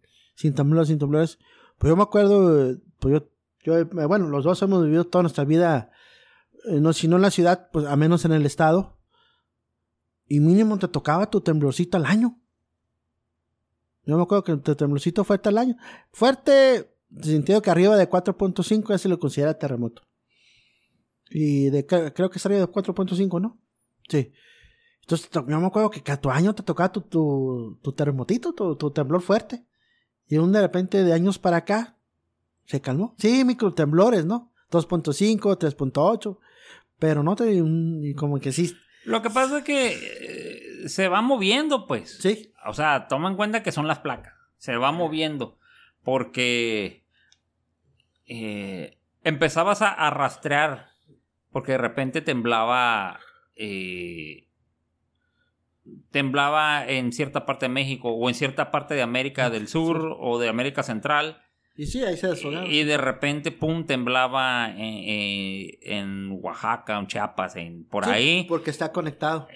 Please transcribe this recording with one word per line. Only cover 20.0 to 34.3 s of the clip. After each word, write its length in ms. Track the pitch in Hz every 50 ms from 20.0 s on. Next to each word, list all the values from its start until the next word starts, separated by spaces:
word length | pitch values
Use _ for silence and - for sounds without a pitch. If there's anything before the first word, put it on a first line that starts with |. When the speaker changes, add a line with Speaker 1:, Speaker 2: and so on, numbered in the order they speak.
| _ _ _ _ _ _ _ _ _ _ _ _ _ _ _ _ _ _ _ _ _ _ _ _ _ _
Speaker 1:
Y 400 | - 156 151 147 143 139 139 139
de, 160 | 135 143 139
cre-, 260 | - 185 175 165 147 139
creo 160 | - 180 185
que 100 | - 185
es 60 | -
arriba 140 | 190 202 202 185
de 40 |
cuatro 280 | 175 - 208 190 - 180
punto 200 | 202 190 180 185
cinco, 240 | 175 196 190 175 170
¿no? 180 | 190 226 - _ _ _ _ _ _ _ _ _ _ -
Sí. 240 | - 147 127 - _ _ _ _ _ _ _ _ _ _ _ _ _ _
Entonces, 280 | _ - 165 160 - -
to-, 160 | - 165 127 123
yo 100 | 151 156
me 60 | 175
acuerdo 240 | 185 - 214 220 208
que 120 | - 156 -
cada 320 | - 139 139 - 139 127
año 200 | 143 170 202 214
te 80 | - 196
tocaba 300 | - 165 - 175 190 -
tu, 80 | 208 165
tu, 760 | - - 165 156 147 139 135 131 131 127 123 117 110 - - -
tu 100 | 139 131
terremotito, 600 | - 151 143 139 131 123 - 202 240 - 349 330
tu, 220 | - 208 175 151
tu 140 | - - 147
temblor 300 | 123 156 147 131 156 180 175
fuerte. 420 | - 196 233 - - - 240 - _ _ _ _ _ _ _ _ _ _ _ _ -
Y 80 | 147 156
un 140 | 165 180 196
de 80 | 214 196
repente, 400 | 165 - 180 185 185 - 196 190
de 80 | 175 165
años 260 | 165 175 196 190 -
para 200 | - 185 170 170
acá, 400 | 165 - 202 220 233 - _ _ _ _ _ _ _ _ _ _ _ _ _ _ _
se 160 | - - 135
calmó. 340 | - - 127 143 202 240 _ -
Sí, 260 | - 214 240 262 262
microtemblores, 800 | 247 247 - 226 190 - - 156 143 151 170 196 240 247 190 151
¿no? 280 | 165